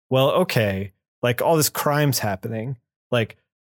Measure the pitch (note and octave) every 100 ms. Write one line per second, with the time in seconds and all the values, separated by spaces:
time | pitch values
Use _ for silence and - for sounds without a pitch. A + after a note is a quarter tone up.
0 | - C3 C3+ E3+ F3+ B2 G#2 F#2+ G2 _
1 | _ - A#2+ B2 D3 E3 C#3 - D3+ D3
2 | D3 B2 G#2+ F#2+ A#2+ A2+ A#2+ C3 _ _
3 | - A#2+ G#2+ - _ _